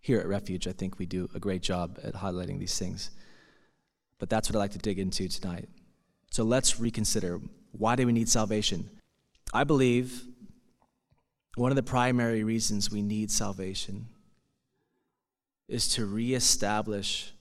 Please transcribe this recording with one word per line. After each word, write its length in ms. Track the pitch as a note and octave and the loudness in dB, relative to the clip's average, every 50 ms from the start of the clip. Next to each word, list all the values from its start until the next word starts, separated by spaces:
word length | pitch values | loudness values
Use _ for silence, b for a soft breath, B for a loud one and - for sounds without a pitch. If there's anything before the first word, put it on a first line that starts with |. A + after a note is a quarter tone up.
Here 180 | _ - C3 G#2+ | _ 2 2 2
at 80 | F2 | 2
Refuge, 400 | D#2+ G2 G2+ - - F#2 F2+ - | 0 -4 -4 -4 -4 -6 -4 -4
I 60 | F#2 F#2 | -6 -4
think 260 | - F#2+ F#2+ F#2+ - | -4 -6 -6 -4 -6
we 80 | F#2 | -8
do 240 | F2 - F2+ F2+ - - | -4 -4 -4 -4 -4 -6
a 40 | - | -6
great 240 | F2+ G2 F#2+ F#2 E2+ | -4 -4 -4 -2 -2
job 360 | - F#2+ F2+ F2 E2 - - - | -2 -2 -2 -2 -4 -6 -10 -10
at 120 | A2 G#2+ | -10 -8
highlighting 440 | G2+ F#2+ G2 F2+ F2+ F2+ F2+ F#2+ F#2+ | -6 -4 -4 -4 -4 -4 -6 -6 -6
these 180 | F#2 F2 - - | -4 -4 -4 -2
things. 320 | A2 F#2 F#2 F#2+ - - b b b b b b b b b b b b b b b b b _ _ _ _ _ | -2 -4 -4 -6 -8 -8 b b b b b b b b b b b b b b b b b _ _ _ _ _
But 100 | - F#2 | -4 0
that's 200 | A2 A2 G#2+ - | 0 2 2 2
what 80 | - | 2
I'd 20 | A2 | 2
like 140 | G2+ G2+ G2+ | 0 0 -2
to 60 | - | -4
dig 200 | - G#2+ G2 F#2 | -4 -2 -2 0
into 300 | G2 F#2 E2+ G2 F#2+ F2+ | -2 -2 0 -2 -2 -2
tonight. 400 | - - - F#2+ F2 F2 - - - - - _ _ _ _ _ _ _ _ _ | -4 -4 -4 -6 -6 -6 -10 -14 -18 -20 -20 _ _ _ _ _ _ _ _ _
So 140 | - - A#2 | 0 0 2
let's 340 | A2+ A#2+ C3 C3 - - - | 4 4 4 6 4 4 4
reconsider, 640 | - A#2+ A2 - G#2+ - - A2 F#2 F2+ F2 F2+ - - - - - _ _ | 2 -2 0 0 0 0 0 0 0 -2 -4 -4 -8 -12 -16 -18 -20 _ _
why 240 | G#2 G#2 A2 A#2+ | 0 2 2 4
do 80 | B2 C3 | 4 4
we 80 | A#2+ A#2+ | 4 4
need 160 | A#2 A2+ A2 | 2 2 2
salvation? 640 | - B2 G#2+ G2+ A2 G#2+ G#2 - G2+ F2 F#2 - - - _ _ _ _ _ _ _ _ _ - - | 2 2 2 2 2 0 0 0 0 -2 -4 -6 -12 -20 _ _ _ _ _ _ _ _ _ -4 0
I 100 | A2+ C#3 | 0 4
believe 600 | C#3+ D#3 C#3 C3 B2+ A#2+ B2 B2+ B2+ - - - - - _ - - - _ _ _ _ _ _ _ _ _ _ _ _ _ _ _ _ _ _ _ - | 4 6 6 6 6 4 4 2 0 -6 -10 -12 -14 -16 _ -20 -20 -20 _ _ _ _ _ _ _ _ _ _ _ _ _ _ _ _ _ _ _ -4
one 180 | - A#2+ B2+ C#3 | 0 2 2 4
of 40 | |
the 60 | C3+ A#2+ | 2 0
primary 600 | - - B2+ B2 B2+ B2+ B2 A#2+ A#2 A2+ A2 A2 | 2 2 2 4 4 4 4 4 2 2 2 0
reasons 460 | A2 A2+ A2+ A2 A2 G#2 G2+ G2+ - | 0 0 0 0 0 0 2 0 0
we 120 | G#2 G#2 G#2 | 0 0 -2
need 280 | G#2 G#2+ G#2+ G#2+ G#2 | 0 0 -2 0 0
salvation 800 | G#2+ - A#2 G2+ G2 F#2 F#2+ F#2+ F#2+ F#2 - - G2 G2+ A2+ A2+ - _ _ _ _ _ _ _ _ _ _ _ _ _ _ _ _ _ _ _ _ _ _ _ _ _ _ _ _ _ _ _ | 0 0 0 0 -2 -4 -6 -6 -4 -6 -6 -6 -8 -8 -10 -12 -16 _ _ _ _ _ _ _ _ _ _ _ _ _ _ _ _ _ _ _ _ _ _ _ _ _ _ _ _ _ _ _
is 200 | - A#2+ - - - | -4 -2 0 0 0
to 100 | B2 A#2 | 0 0
reestablish 1300 | G2+ G2 G#2+ A#2 A#2+ C3 B2+ A2+ - - C3 G#2+ G2+ G#2 G#2+ G#2+ G#2+ G#2+ G2+ G2 - - - - - - - | -2 -2 -2 0 0 0 2 4 4 4 4 4 2 2 0 0 -2 -4 -4 -2 -2 -4 -4 -6 -10 -14 -18